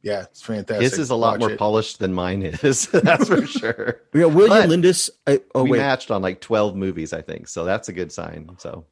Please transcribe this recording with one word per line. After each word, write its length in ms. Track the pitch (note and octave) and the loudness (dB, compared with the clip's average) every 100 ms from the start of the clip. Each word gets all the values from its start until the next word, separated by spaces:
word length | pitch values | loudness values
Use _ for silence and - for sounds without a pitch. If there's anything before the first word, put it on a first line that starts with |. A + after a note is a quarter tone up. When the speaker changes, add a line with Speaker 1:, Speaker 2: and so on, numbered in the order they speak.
Speaker 1:
yeah, 200 | G#2 G2+ | -6 -8
it's 220 | F#2 - | -8 -18
fantastic. 400 | - G#2+ F2+ G#2+ | -10 -10 -6 0
Speaker 2:
His 160 | B2 - | 0 0
is 100 | C3+ | -4
a 60 | A#2 | 0
lot 160 | A2+ | 0
Speaker 1:
Watch 80 | G#2 | 2
Speaker 2:
more 120 | A2+ | -2
Speaker 1:
it. 40 | A2 | 0
Speaker 2:
polished 400 | G#2 A2 G#2+ - | 0 0 -2 -6
than 160 | F#2+ | -4
mine 300 | F#2 F2+ G2 | -2 -4 -4
is. 420 | F2 D#2+ C#3+ C3 - | -6 -2 0 0 0
<laughs> 60 | |
That's 340 | F#3 B2 - - | 2 4 2 2
for 160 | E3+ - | 0 -2
sure. 540 | B3 A2 - - - _ | -6 -6 -6 -8 -8 _
Speaker 3:
Yeah, 120 | D3 E3 | 2 4
William 240 | D#3 G#3+ | 6 6
Speaker 2:
But 200 | G#3+ F3+ | 6 4
Speaker 3:
Lindis, 400 | E3+ F3 F3+ - _ - | 4 2 2 -4 _ -2
I, 160 | C#3 _ B2+ | -2 _ -2
oh, 80 | |
Speaker 2:
we 80 | C3 | 0
Speaker 3:
wait. 60 | B2 | 2
Speaker 2:
matched 320 | C#3 B2+ - | 2 -2 -2
on, 100 | G#2 | -2
like, 200 | F#2+ F2+ | -2 -6
twelve 340 | - A2+ G#2 F#2+ | -2 0 0 -2
movies, 360 | F#2+ E2 D#2 | -6 -6 -8
I 120 | D#2+ | -10
think. 240 | D#2 D#2+ - | -10 -14 -12
So 180 | - E2+ | -8 -4
that's 240 | G#2+ - | -4 -6
a 40 | |
good 180 | F2+ E2+ | -10 -10
sign. 400 | - E2 D#2+ D#2 F2+ | -10 -14 -14 -18 -18
So. 260 | - F2 E2 | -16 -16 -20